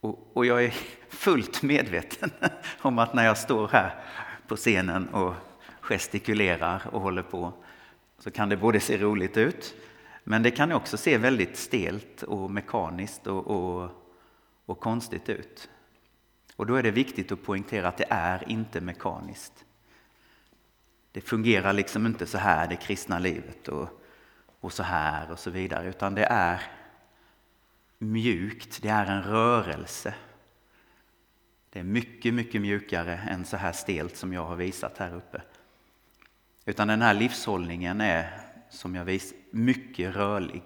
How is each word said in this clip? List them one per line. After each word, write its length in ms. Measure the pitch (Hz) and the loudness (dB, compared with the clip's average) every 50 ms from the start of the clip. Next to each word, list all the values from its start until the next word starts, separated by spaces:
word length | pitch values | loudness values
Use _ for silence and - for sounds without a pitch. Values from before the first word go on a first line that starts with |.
Och, 300 | - 110 104 - - - - | -4 -4 -6 -6 -10 -6 0
och 100 | 123 123 | 2 4
jag 180 | 123 123 120 120 | 6 6 6 4
är 60 | 117 113 - - - - - - - | 2 2 -4 -8 -10 -14 -18 -18 -18
fullt 540 | - - - 202 175 135 104 - - - - | -12 0 4 6 6 6 4 0 -4 -2 2
medveten 680 | 139 147 147 - 110 87 85 - - - - - - - - - - - | 4 4 4 4 2 0 -4 -4 -4 -10 -6 -6 -6 -4 0 -2 -2 -2
<laughs> 220 | - - - - - | -2 -12 -12 -12 -2
om 200 | - 139 127 117 | 0 0 4 4
att 160 | 117 117 - | 2 2 4
när 100 | 127 113 | 4 6
jag 140 | 113 107 107 | 6 6 4
står 300 | - - 139 110 107 104 | 2 0 2 2 2 6
här 360 | - 123 92 95 - - - - - - - - - - - - | 6 6 6 6 -2 -8 -12 -14 -12 -12 -12 -12 -12 -14 -8 -6
på 80 | 113 | -6
scenen 520 | 104 - 120 107 92 92 92 85 92 92 - | 0 2 4 4 4 4 2 0 -2 -2 -2
och 260 | - 107 92 90 90 90 - - - - - - - - | 0 0 0 0 -2 -4 -12 -18 -20 -20 -20 -20 -20 -14
gestikulerar 1000 | - - 120 - - - - 104 - - 113 107 104 92 87 82 78 85 87 98 - - - | -4 -2 -2 -2 -2 -4 -4 -4 -2 0 2 4 4 4 4 2 0 0 -2 -2 -4 -4 -4
och 80 | 110 | -2
håller 220 | 95 95 92 92 90 | -2 0 -2 -2 -4
på, 300 | - - 90 87 87 87 - - - - - - - - _ _ _ _ _ | -4 -6 -6 -4 -6 -8 -10 -18 -20 -20 -20 -20 -20 -20 _ _ _ _ _
så 120 | - 107 | -14 -10
kan 180 | - - 107 101 | -2 0 2 2
det 80 | 101 | 2
både 240 | 92 98 117 117 104 | 4 4 6 6 4
se 180 | - - - 101 | 4 2 0 2
roligt 380 | 101 104 107 101 90 95 - | 2 2 2 2 0 0 4
ut, 380 | 110 110 143 180 - - - - - - - - - - - - - _ | 4 4 4 2 -4 -10 -16 -16 -16 -20 -20 -20 -20 -20 -20 -20 -16 _
men 180 | - 107 113 117 | 0 2 4 4
det 80 | 120 | 4
kan 220 | 120 - 147 165 170 | 4 4 2 2 2
också 240 | 131 - - - | 0 0 -2 -6
se 220 | 107 - 175 147 117 | 0 4 4 4 6
väldigt 380 | 113 127 135 117 90 175 - | 6 4 4 4 2 0 -2
stelt 680 | - - - - 120 92 82 87 107 - - - - - | -8 -8 -2 -2 0 0 0 -4 -6 -8 -12 -16 -14 -8
och 280 | - 107 101 95 95 | -6 -4 -4 -4 -4
mekaniskt 760 | 98 101 98 - - 117 92 80 85 87 95 107 - - - | -4 -6 -6 -2 -2 -2 -2 -2 -4 -6 -6 -8 -8 -10 -6
och, 200 | 107 98 95 90 | -4 -4 -4 -2
och, 440 | - 104 98 87 92 87 90 90 87 92 - - - - _ _ _ _ _ _ _ _ _ _ | -2 0 0 0 -2 -2 -4 -6 -8 -10 -16 -20 -20 -20 _ _ _ _ _ _ _ _ _ _
och 140 | - 95 - | -10 -10 -6
konstigt 480 | - 117 113 120 117 - - - - - | -2 -2 -2 -2 -4 -6 -8 -8 -6 -6
ut. 420 | 104 - - - - - - - - - _ _ _ _ _ _ _ _ _ _ _ _ _ _ - | -6 -6 -6 -14 -16 -20 -20 -20 -20 -20 _ _ _ _ _ _ _ _ _ _ _ _ _ _ -8
Och 100 | _ - | _ -2
då 80 | 107 120 | 0 0
är 80 | 131 123 | 2 2
det 80 | 113 | 2
viktigt 420 | 101 117 135 131 - - 95 - 101 | 4 2 0 0 0 -6 -4 -4 -6
att 100 | - - | -8 -4
poängtera 460 | - 101 95 98 - - 104 90 90 | -4 -4 -4 -4 -4 -4 -2 -2 -2
att 80 | 90 | 0
det 100 | - - - | -2 0 0
är 380 | - 101 82 87 92 95 - - | 0 0 2 0 -2 -2 -4 -4
inte 320 | 113 110 110 110 - 82 | -4 -4 -4 -4 -6 -6
mekaniskt. 840 | 85 90 85 - - 98 - - - - - - - - _ - - _ _ _ _ _ _ _ _ _ _ _ _ _ _ _ _ _ _ _ _ _ _ _ _ _ _ _ _ _ _ | -6 -6 -8 -6 -6 -6 -6 -6 -8 -12 -12 -14 -16 -18 _ -20 -20 _ _ _ _ _ _ _ _ _ _ _ _ _ _ _ _ _ _ _ _ _ _ _ _ _ _ _ _ _ _
Det 80 | 95 | -14
fungerar 520 | - - - 110 110 117 113 98 92 98 98 | -6 -2 -2 2 4 6 6 6 6 4 4
liksom 340 | 101 98 - - 104 110 | 4 2 0 0 0 0
inte 200 | 117 113 - 90 | 0 0 -2 -6
så 120 | 87 - 98 | -4 -4 0
här, 300 | 95 101 87 78 82 85 | 4 4 4 4 4 0
det 80 | 87 | -2
kristna 420 | 87 - - 101 95 - - 95 85 | -6 -4 -4 -6 -6 -2 -4 -2 0
livet 500 | 90 92 80 - - - - - - - | 0 0 0 -2 -6 -12 -16 -14 -10 -8
och, 200 | 69 73 71 - - - - - - - - _ _ _ _ _ _ _ | -6 -6 -6 -8 -10 -16 -20 -20 -20 -20 -20 _ _ _ _ _ _ _
och 120 | - 95 - | -12 -10 -6
så 100 | - 92 | -6 -4
här 480 | 85 90 82 76 78 76 78 80 80 | 0 0 0 2 0 0 -2 -6 -8
och 80 | 85 85 | -10 -8
så 120 | - 90 | -8 -6
vidare, 380 | 87 92 92 95 87 - 85 90 | -4 -4 -4 -2 -2 -4 -4 -6
utan 260 | 95 - - 98 98 | -6 -4 -2 -2 2
det 100 | 101 107 | 2 2
är 360 | - 120 110 90 85 87 92 - - - - - - - _ _ _ _ _ _ _ _ _ _ _ _ _ _ _ _ _ _ _ _ _ | 4 4 4 4 4 2 0 -4 -10 -14 -18 -20 -20 -20 _ _ _ _ _ _ _ _ _ _ _ _ _ _ _ _ _ _ _ _ _
mjukt, 840 | 117 110 110 113 110 123 107 85 90 104 110 117 - - - - - | -4 -2 0 2 2 2 2 2 0 -4 -6 -10 -14 -14 -14 -6 -2
det 60 | 104 | 2
är 180 | 110 107 101 | 2 2 4
en 160 | 95 98 98 92 | 2 0 -2 -2
rörelse. 920 | 98 107 113 113 117 120 117 101 87 76 73 - - - - - - - - - - - - _ _ _ _ _ _ _ _ _ _ _ _ _ _ _ _ _ _ _ _ _ _ _ _ _ _ | 2 2 4 6 6 4 4 2 0 -4 -6 -6 -10 -10 -8 -8 -8 -8 -8 -16 -20 -20 -20 _ _ _ _ _ _ _ _ _ _ _ _ _ _ _ _ _ _ _ _ _ _ _ _ _ _
Det 80 | - 95 | -12 -10
är 60 | 87 | -6
mycket, 500 | 92 101 117 117 120 - - - 120 117 | -2 0 -2 -2 -2 -12 -2 0 0 2
mycket 260 | 120 117 117 - 110 | 2 -2 -2 -2 -2
mjukare 560 | 101 101 104 104 104 - - 87 82 87 87 90 101 - | 0 0 0 -2 -2 -2 -2 -2 -2 -2 -4 -6 -4 -6
än 140 | 87 90 90 | -6 -6 -6
så 120 | - - | -6 -6
här 160 | 95 92 90 85 | -4 -4 -4 -4
stelt 440 | - - - 98 80 76 87 - | -4 -4 -2 -2 -2 -2 -6 -8
som 160 | - - 92 90 | -8 -8 -6 -4
jag 120 | 90 82 | -4 -4
har 120 | 80 85 | -6 -4
visat 420 | 85 90 92 95 - - - - - | -4 -4 -4 -4 -6 -8 -8 -6 -6
här 160 | 98 87 87 | -8 -8 -8
uppe. 280 | 87 - - - - - - - - _ _ _ _ _ _ _ _ _ _ _ _ _ _ _ _ _ _ _ _ _ | -12 -14 -12 -14 -14 -14 -14 -20 -20 _ _ _ _ _ _ _ _ _ _ _ _ _ _ _ _ _ _ _ _ _
Utan 240 | - 101 - 104 104 | -6 -2 0 2 2
den 140 | 110 110 117 | 4 4 6
här 120 | 117 104 | 6 6
livshållningen 840 | 104 117 123 - - - - 104 92 90 85 85 85 90 87 92 104 | 6 4 0 0 -2 -2 -2 -2 0 0 -2 -4 -4 -2 -2 0 0
är, 400 | 107 104 87 82 82 82 - - - - - - - _ | 2 2 2 2 0 -2 -8 -12 -16 -18 -20 -20 -20 _
som 240 | - - - 90 90 | -20 -12 -8 -6 -6
jag 100 | 90 87 | -4 -2
vis-, 300 | 90 92 95 - - - - - - | -2 -2 -2 -2 -6 -16 -18 -20 -8
mycket 640 | - 110 113 123 127 127 - - - - 90 92 92 | -2 0 2 2 2 2 0 -14 -6 -4 -4 -4 0
rörlig. 480 | 98 101 101 104 101 92 80 - - - | 0 0 0 0 0 -2 -4 -6 -10 -12